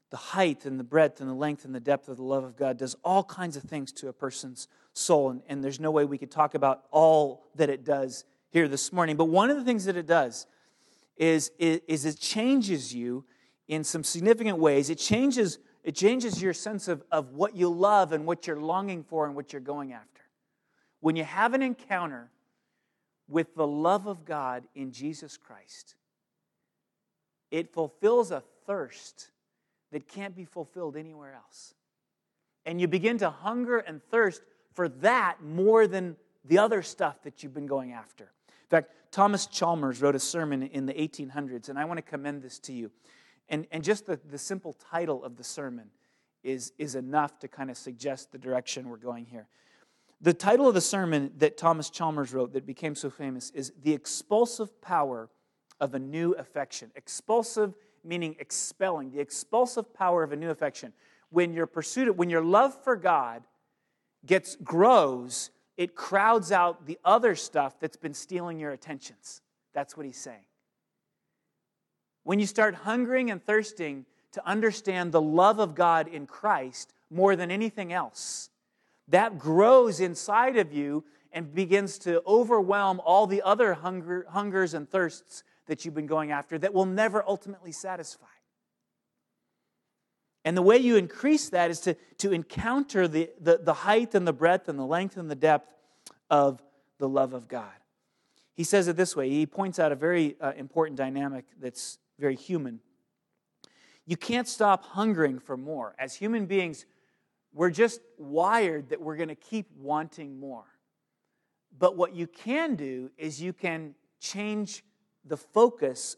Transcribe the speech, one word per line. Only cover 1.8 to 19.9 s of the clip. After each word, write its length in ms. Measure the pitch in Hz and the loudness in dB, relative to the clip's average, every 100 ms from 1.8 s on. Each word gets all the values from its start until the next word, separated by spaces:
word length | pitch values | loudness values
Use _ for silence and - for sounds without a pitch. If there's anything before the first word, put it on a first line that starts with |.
| 131 139 139 | 0 0 -2
of 100 | 127 | -10
the 60 | |
love 200 | 131 135 | -4 -2
of 120 | 127 117 | -4 -4
God 220 | 135 123 | -4 -2
does 180 | 131 - | -6 -6
all 200 | 175 190 | 0 0
kinds 320 | 196 - 175 143 | 0 -8 -8 -10
of 60 | |
things 300 | - 151 135 | -10 -10 -10
to 160 | - 135 | -12 -12
a 60 | |
person's 540 | - 135 - 131 123 - _ _ | -8 -8 -8 -14 -16 -20 _ _
soul, 360 | - - 156 135 | -6 2 4 2
and, 140 | 127 - | -2 -8
and 160 | 139 | -8
there's 160 | 135 135 | -6 -4
no 120 | 156 | 0
way 120 | 156 | 2
we 140 | 147 139 | 2 -2
could 140 | 135 | -6
talk 240 | 156 151 151 | 0 0 2
about 300 | 139 131 - | 0 0 2
all 560 | 151 160 156 139 123 _ 139 | 6 8 6 4 -4 _ -2
that 140 | 143 | 0
it 140 | 135 | 0
does 420 | 127 139 131 - - _ _ | -2 -2 -2 -8 -18 _ _
here 180 | 165 151 | 2 2
this 240 | 139 - | 0 -4
morning. 260 | 180 160 151 | -2 0 2
But 80 | 160 | 4
one 260 | 180 240 | 4 4
of 60 | 294 | 2
the 60 | |
things 220 | 247 220 190 | 0 -2 -2
that 100 | 175 | -2
it 120 | 160 | 2
does 400 | 170 127 - - _ _ _ _ _ _ - | 2 2 -4 -18 _ _ _ _ _ _ 0
is, 360 | 160 160 - - | 4 4 0 -2
is, 220 | 165 160 - | 0 0 -2
is 180 | 156 151 | -2 -2
it 140 | 151 | -4
changes 720 | - 214 247 269 196 156 117 | -4 0 2 2 2 -2 -4
you 300 | 120 120 127 131 _ _ _ - | -8 -6 -6 -10 _ _ _ -8
in 160 | 156 | -6
some 200 | 147 160 | -4 -6
significant 540 | - 170 202 226 214 170 | -4 0 4 4 2 4
ways. 320 | 156 139 143 | 4 4 2
It 80 | 160 | -2
changes, 640 | - 214 277 247 190 - _ _ | 0 2 2 2 0 -2 _ _
it 120 | 160 - | -8 2
changes 460 | 196 254 233 170 | 2 2 -2 -2
your 120 | 185 | -2
sense 340 | 165 214 208 185 | -4 -6 -8 -6
of, 160 | 151 - | -6 -2
of 220 | 156 131 | -2 -2
what 220 | 139 208 185 | -2 -2 2
you 140 | 180 | 0
love 420 | 170 202 208 170 | 4 6 6 4
and 140 | 156 160 | 0 -2
what 220 | 170 180 | -4 -4
you're 120 | 147 | -6
longing 440 | 156 185 196 175 | -2 -2 -4 -8
for 240 | 143 160 147 | -6 -4 -4
and 80 | 143 | -6
what 180 | 139 | -10
you're 80 | 143 | -12
going 320 | 131 143 135 | -10 -10 -10